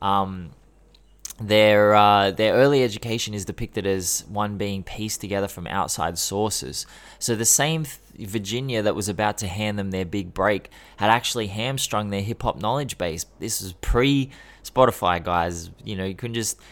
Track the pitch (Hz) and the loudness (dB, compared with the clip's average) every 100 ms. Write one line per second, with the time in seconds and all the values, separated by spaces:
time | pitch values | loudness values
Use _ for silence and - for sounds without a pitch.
0 | 98 98 95 92 82 - _ _ _ _ | 0 0 0 -6 -14 -18 _ _ _ _
1 | _ _ - - 107 107 107 104 104 104 | _ _ -16 -8 2 6 8 8 8 8
2 | 104 101 98 92 110 101 139 143 123 104 | 8 6 4 2 2 6 6 4 2 -2
3 | 117 117 - 104 92 - 113 107 98 95 | -6 -4 -4 -6 -8 -8 -8 -4 -2 -2
4 | 87 - - 104 104 101 101 98 90 - | -2 -4 -4 -4 -4 -4 -6 -6 -8 -8
5 | 107 - 101 98 98 - 85 98 85 - | -8 -6 -4 -2 -2 -6 -6 -4 -2 -2
6 | 82 85 - 98 107 - 65 - - - | -4 -4 -4 -2 -2 -4 -8 -10 -12 -16
7 | - - - 110 - - 147 160 147 - | -20 -8 -4 0 2 2 2 -2 -6 -12
8 | _ - 98 110 98 120 135 113 104 87 | _ -14 -8 -6 -4 -6 -4 0 0 0
9 | 98 92 107 - 98 92 107 101 98 95 | -2 0 -2 -2 -6 -4 -4 -4 -4 -4
10 | 87 101 87 - 98 98 - - - - | -4 -6 -6 0 2 0 -4 -20 -18 0
11 | 104 117 - 120 104 107 120 135 - 107 | 2 4 2 -4 -4 -4 -4 -4 -2 -2
12 | 104 101 101 113 113 - 107 135 131 - | -2 -4 -4 -4 -4 -2 -2 -2 -4 -6
13 | 87 82 - - 110 - 95 - - 120 | -6 -6 -10 -10 -8 -6 -8 -8 0 4
14 | 135 139 135 - - - - 127 123 - | 4 4 0 -8 -20 -20 -2 4 4 4
15 | 92 87 85 87 87 85 85 - - 95 | 0 0 0 0 0 -4 -12 -14 -10 -6
16 | 95 90 120 117 107 - - | -6 -6 -6 -4 -4 -6 -14